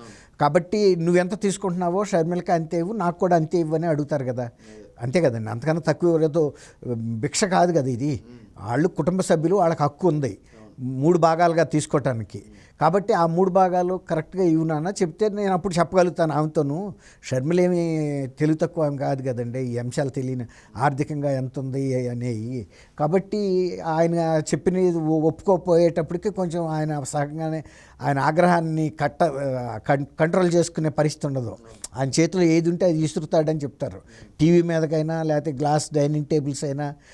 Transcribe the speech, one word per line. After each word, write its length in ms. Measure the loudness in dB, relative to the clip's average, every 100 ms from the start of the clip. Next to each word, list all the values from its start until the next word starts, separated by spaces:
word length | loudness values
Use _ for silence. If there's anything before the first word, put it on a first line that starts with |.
| -18 -20 -18 -2
కాబట్టి 540 | 2 2 0 2 4 4
నువ్వెంత 460 | 2 2 2 -2
తీసుకుంటున్నావో 640 | -2 -2 -4 -2 -2 -2 0
షర్మిలకి 460 | 0 0 -2 0
అంతే 260 | 0 0 -2
ఇవ్వు, 160 | -2
నాకు 260 | -2 -2 0
కూడా 160 | 2 2
అంతే 240 | 2 0
ఇవ్వు" 160 | 0 0
అని 120 | 0
అడుగుతారు 380 | -2 -2 -2 -4
కదా. 240 | -6 -8 -12 -20 -20 -20 -10
అంతే 200 | -2 2
కదండి, 280 | 2 0 -4
అంతకన్నా 320 | -4 -2 0
తక్కువ 280 | 0 0 2
ఎవరేదో 440 | 4 2 2 -2 -4 -18 -14 -8
భిక్ష 500 | -6 -4 -4 -4 -2
కాదు 280 | 0 2 4
కదా 160 | 2 0
ఇది. 360 | -2 -2 -4 -8 -20 -20 -14 -4
వాళ్ళు 200 | 0 0
కుటుంబ 340 | 0 -2 0
సభ్యులు, 340 | 2 2 2 2
వాళ్ళకి 280 | 2 2
హక్కు 240 | -2 0 0
ఉంది 300 | 0 -2 -8 _ -20 -20 -10
మూడు 380 | -8 0 2 4
భాగాలుగా 460 | 4 4 2 2
తీసుకోవటానికి. 800 | 2 0 0 -2 0 -4 -6 -12 -18 -20 -20 0
కాబట్టి 320 | 2 2 2
ఆ 120 | 2 2
మూడు 240 | 2 2
భాగాలు 520 | 4 2 2 0 -4 -4
కరెక్ట్గా 340 | -6 -4 0
ఇవ్వు 220 | 2 2 0
నాన్న 220 | -2 -4
చెప్తే 420 | -2 -4 0 -2
నేను 240 | 0 0
అప్పుడు 260 | 0 0 0
చెప్పగలుగుతాను 540 | 2 4 2 2 0
ఆమెతోను. 600 | 0 0 0 0 -2 -6 -12 -20 -20
షర్మిల 360 | -6 -4 0 2
ఏమి 680 | 2 2 0 -2 -2 -4 -6 -2
తెలివి 180 | 0 2
తక్కువ 280 | -2 0 -2
ఆమె 120 | -2
కాదు 300 | -2 -2 -4
కదండి, 320 | -4 -6 -6
ఈ 180 | -4 -4
అంశాలు 320 | -4 -4 -4
తెలియని 360 | -4 -6 -6 -8 -14 -18 -2
ఆర్థికంగా 540 | -2 0 -4 -4 -2
ఎంత 280 | -2 -4 -6
ఉంది 500 | -6 -4 -2 -2 -4
అనేవి. 580 | -4 -6 -6 -6 -8 -10 -16 -18 -4
కాబట్టి 720 | 0 0 -2 -4 0 0 0 -4
ఆయన 600 | -2 0 2 2 0 0
చెప్పినది 580 | 0 -2 0 2 2 2
ఒ-, 240 | 0 2
ఒప్పుకోపోయేటప్పటికి 1080 | 0 0 0 0 4 4 4 2 -4 -4 -4
కొంచెం 380 | -4 -4 -4 -4
ఆయన 360 | -2 -2 -4
సహకంగానే 600 | -4 -4 -4 -4 -6 -6 -10 -18 -20 -6
ఆయన 180 | -2 0
ఆగ్రహాన్ని 720 | 2 4 4 4 2 -2 -2 -2
కట్ట-, 320 | -4 0 0 0 -4 -4 -6 -6 0
కన్-, 180 | 0 -2 -2
కంట్రోల్ 340 | 0 2 4
చేసుకునే 360 | 2 2 -2 -2
పరిస్థితి 380 | 0 -2 -2 -6
ఉండదు. 300 | -4 -6 -10 -18 -18 -14 -6
ఆయన 140 | -2 0
చేతిలో 240 | 0 2
ఏది 260 | 2 2 2
ఉంటే 160 | 2 2
అది 160 | 2
విసురుతాడని 580 | 0 -4 -2 0 0 -2
చెప్తారు. 420 | -6 -8 -10 -10 -18 -20 -20 0
టీవీ 220 | 4 6
మీదకైనా 640 | 4 0 0 -2 -2 -2
లేకపోతే 280 | 0 -2 -2
గ్లాస్ 380 | -2 0 0 0
డైనింగ్ 320 | 0 0 0 0
టేబుల్స్ 380 | -2 -2 -4
అయినా 300 | -6 -6 -6 -8 _